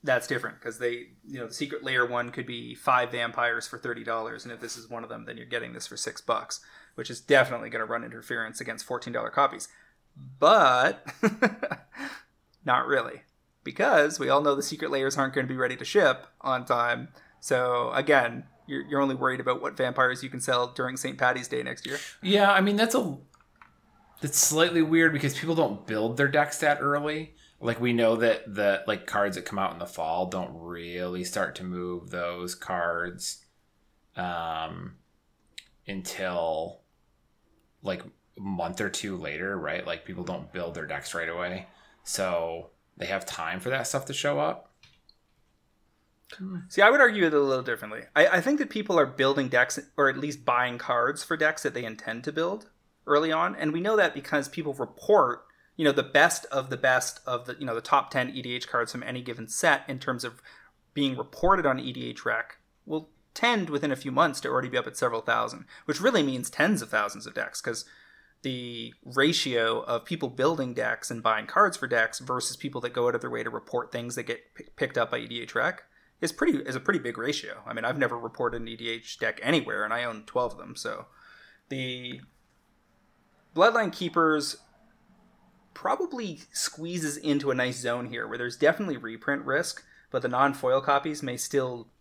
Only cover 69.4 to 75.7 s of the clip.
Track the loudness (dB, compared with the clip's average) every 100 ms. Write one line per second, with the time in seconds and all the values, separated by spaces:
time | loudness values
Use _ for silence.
69.4 | 2 2 2 2 0 -4 -2 -4 -4 2
70.4 | 2 2 -4 -2 -2 -2 -6 -2 0 0
71.4 | 0 4 4 2 -2 2 2 -2 -4 -4
72.4 | -4 -6 -8 -6 -6 0 0 0 -4 -6
73.4 | -6 -8 -6 -6 -4 -8 -8 -8 -6 -8
74.4 | _ -20 -20 -4 -2 0 0 -2 -6 -10
75.4 | -6 -2 -2